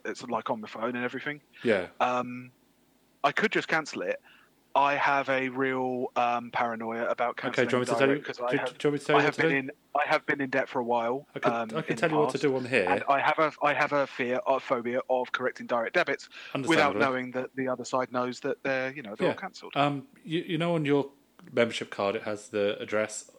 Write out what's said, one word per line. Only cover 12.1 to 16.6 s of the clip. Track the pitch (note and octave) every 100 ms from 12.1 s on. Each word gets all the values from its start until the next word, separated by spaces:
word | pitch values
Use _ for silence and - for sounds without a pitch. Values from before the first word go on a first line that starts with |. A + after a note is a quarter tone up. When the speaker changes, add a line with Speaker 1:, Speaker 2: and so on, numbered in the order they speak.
Speaker 1:
the |
Speaker 2:
you | D3+
what | D3
to |
Speaker 1:
past, | C3
Speaker 2:
do | D3 C3
on | B2
here. | B2+ F2+
Speaker 1:
and | G2+ -
I | C#3
have | D3+ D#3
a, | D3+ -
I | D3
have | C3+ C#3+
a | C#3+ C3
fear, | - B2 B2 -
a | C3
phobia | - B2 A#2+ B2+ -
of | B2+ B2
correcting | - B2 - A#2+
direct | A#2+ A2+
debits | F3+ D#3 C#3 -
without | - -
Speaker 2:
Understandably. | C#3